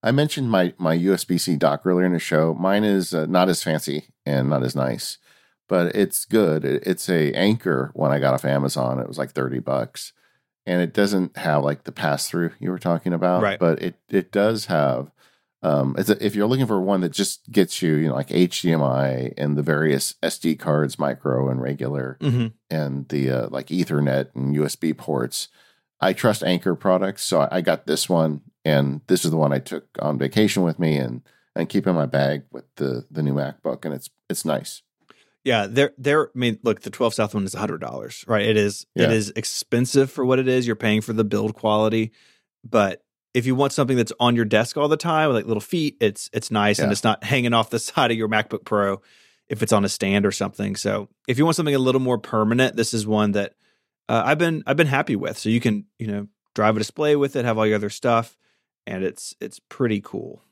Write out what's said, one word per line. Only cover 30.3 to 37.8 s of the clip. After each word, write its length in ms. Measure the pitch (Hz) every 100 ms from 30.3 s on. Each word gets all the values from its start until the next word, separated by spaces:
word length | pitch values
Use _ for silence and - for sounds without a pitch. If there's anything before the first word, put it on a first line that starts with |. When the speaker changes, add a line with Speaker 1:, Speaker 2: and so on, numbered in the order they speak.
| - 107 -
Speaker 1:
with 160 | 87 78
me 180 | 82 73
and, 260 | 64 62 _ _ _ -
and 120 | 80
keep 180 | 101 95
in 60 | 85
my 100 | 71
bag 360 | 69 69 73 -
with 140 | - - -
the, 300 | 69 62 -
the 120 | 82
new 100 | 73
MacBook, 500 | 69 69 - - 67
and 80 | 80
it's, 180 | 73 - _ _
it's 140 | -
nice. 380 | 82 73 - - _ _ _ - _ _
Speaker 2:
Yeah, 240 | 131 117 101
they're, 240 | 117 143 -
they're, 280 | 143 151 151
I 120 | 127
mean, 200 | 123 107
look, 200 | 117 104
the 80 | -
twelve 240 | - 120
South 200 | - 104
one 100 | 104
is 100 | 95
a 40 | -
hundred 220 | 104 -